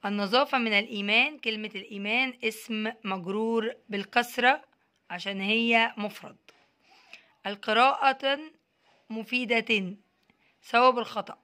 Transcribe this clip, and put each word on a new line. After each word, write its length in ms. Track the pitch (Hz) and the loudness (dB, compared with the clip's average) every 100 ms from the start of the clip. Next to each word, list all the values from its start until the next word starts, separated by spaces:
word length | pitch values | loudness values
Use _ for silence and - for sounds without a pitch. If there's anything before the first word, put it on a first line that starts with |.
| 202 | -4
النظافة 520 | 208 202 240 285 262 | -4 2 2 4 0
من 160 | 233 | 2
الإيمان، 640 | 202 226 214 202 220 269 302 | 0 0 -6 0 2 2 -2
كلمة 340 | 226 220 214 196 | -6 -6 -8 -12
الإيمان 580 | 202 202 202 233 262 247 | -12 -8 -4 -2 -2 -4
اسم 480 | 226 220 - 220 214 220 | -6 -6 -8 -6 -6 -6
مجرور 680 | 196 190 175 202 226 226 220 - _ | -8 -6 -4 -4 0 0 -2 -8 _
بالكسرة 720 | 202 196 240 240 - 240 294 - _ _ _ _ | -8 -2 -2 -2 2 4 4 -2 _ _ _ _
عشان 320 | 180 196 196 | -10 -8 -4
هي 520 | 196 226 233 226 226 - | 0 2 4 4 2 -2
مفرد. 380 | 208 - - - _ _ _ _ _ _ _ - _ _ 196 | -8 -8 -18 -20 _ _ _ _ _ _ _ -20 _ _ -10
القراءة 920 | 202 - 220 254 269 269 262 269 285 311 _ _ _ _ _ _ | -8 0 4 6 6 2 2 -2 -2 -6 _ _ _ _ _ _
مفيدة، 840 | 220 220 247 240 233 226 214 185 202 _ _ _ _ _ _ | -10 -4 -4 2 0 2 0 0 -8 _ _ _ _ _ _
صواب 380 | - 233 254 240 | 0 4 6 4
الخطأ. 380 | 220 214 196 - | -4 -6 -10 -14